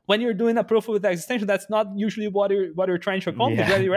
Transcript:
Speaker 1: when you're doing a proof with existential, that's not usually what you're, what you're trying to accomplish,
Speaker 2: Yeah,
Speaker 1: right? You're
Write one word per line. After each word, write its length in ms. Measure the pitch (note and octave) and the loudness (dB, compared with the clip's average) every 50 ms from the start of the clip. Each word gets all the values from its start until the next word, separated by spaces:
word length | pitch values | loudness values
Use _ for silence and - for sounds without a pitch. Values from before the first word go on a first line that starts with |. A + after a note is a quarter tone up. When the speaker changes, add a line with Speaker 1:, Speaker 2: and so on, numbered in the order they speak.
| _ - | _ 0
Speaker 1:
when 80 | G3+ G#3+ | 0 2
you're 120 | A#3+ A#3+ A3+ F3+ | 2 0 0 0
doing 140 | A#3 A#3 A3+ A#3 | 0 2 2 0
a 60 | G#3 | 2
proof 240 | - A3 A3 G#3+ - | 2 2 0 2 0
with 160 | G#3+ G3+ F#3 | -2 0 0
existential, 420 | G3+ F3+ E3+ E3 - B3+ A#3+ G#3+ G3 | 0 0 -2 -4 -4 -4 -2 0 0
that's 160 | G3+ F#3+ - - G#3+ | -2 -2 -2 -2 0
not 100 | G#3+ A3 G3 G3 G3+ G#3+ | 0 0 -2 -4 -4 -4
usually 220 | G#3+ - A3 G#3+ G#3 F#3 | -2 -2 -4 -6 -2 0
what 140 | G3+ G3+ G3 | 0 2 2
you're, 180 | G3 G3+ F#3+ E3+ D#3+ F3 | 2 0 0 -2 -2 -2
what 80 | F#3 F#3 | 0 0
you're 100 | F3+ F3 - | 0 -2 -2
trying 140 | G#3 F#3+ F#3+ F#3 | -2 -2 -2 -2
to 60 | F3 | -4
accomplish, 380 | - - A#3 C4+ - - F3+ - | -2 0 0 2 2 2 2 2
Speaker 2:
Yeah, 40 | G3 | 2
Speaker 1:
right? 100 | F#3+ F#3+ | 2 2
You're 120 | F#3 F#3 | 2 2